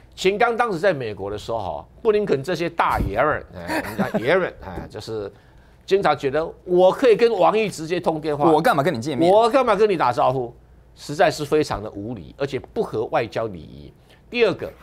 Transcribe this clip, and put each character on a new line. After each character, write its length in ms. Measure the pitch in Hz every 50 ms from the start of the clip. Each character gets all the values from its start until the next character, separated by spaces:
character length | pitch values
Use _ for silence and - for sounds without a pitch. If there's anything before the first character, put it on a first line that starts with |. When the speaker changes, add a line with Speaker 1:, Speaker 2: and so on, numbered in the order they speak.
| - _ -
Speaker 1:
秦 220 | - - 190 202 202
刚 180 | 233 240 233
当 160 | 220 240 226
时 60 | 185 151
在 160 | 185 196 170
美 180 | 135 123 110
国 160 | 104 90 95 101
的 80 | 104
时 140 | 101 - -
候 80 | 113 113
哈， 280 | 98 85 76 73 - - _ -
布 120 | - 226
林 120 | 208 208 208
肯 160 | - 151 135
这 140 | 135 180 180
些 160 | 156 170 165
大 300 | 165 - 190 156 123 104
爷 160 | - 95 98
们 100 | 113 143
儿， 200 | 151 127 104 - - -
哎， 260 | - - - 320 311
人 140 | - - -
家 220 | - 190 - - -
爷 180 | 113 135 175
们 100 | 190 175
儿， 80 | 120 - - -
哎， 240 | 95 87 80 80 82
就 120 | - 107
是 300 | - 113 110 107 101 98 - - _ - - - - _ _ _ _
经 160 | - 190 202
常 160 | 185 180 147
觉 140 | - 143 131
得 180 | 131 151 165 - - - -
我 280 | 180 180 180 185 185
可 180 | 185 - 269 240
以 60 | 208
跟 200 | 185 233 233 220
王 220 | 185 170 165 196 220
毅 100 | 214 180
直 160 | - - 160
接 160 | 151 175 175
通 200 | - 175 160 156
电 160 | 147 156 147
话， 120 | 143 147 165
Speaker 2:
我 140 | 156 151
干 140 | 165 247 208
嘛 40 | 139
跟 120 | 139 185 143
你 60 | 113
见 180 | 113 156 139 123
面？ 100 | 165 180
Speaker 1:
我 200 | 196 220 233 226
干 160 | 254 269 254
嘛 80 | 233 208
跟 160 | 185 220 208
你 60 | 185
打 160 | 151 143 123
招 200 | - 147 135 127
呼？ 220 | 131 135 123 - - - _ _ - - _ _ _
实 220 | - - - 147
在 120 | 170 180 156
是 160 | - 151 151
非 200 | - 156 156 147
常 180 | - 117 107
的 80 | 104 104
无 240 | - 101 101 117 123
理， 180 | 98 76 62 - -
而 80 | 143
且 140 | 139 131 -
不 200 | - - - 233
合 240 | 196 - - 107 120
外 200 | - 160 147 120
交 220 | 104 - 123 113 110
礼 100 | 92 80
仪。 340 | 71 58 64 71 71 67 - _ _ _ _ _ _ _
第 140 | 226 240 226
二 100 | 190 160
个， 180 | - 110 80 - -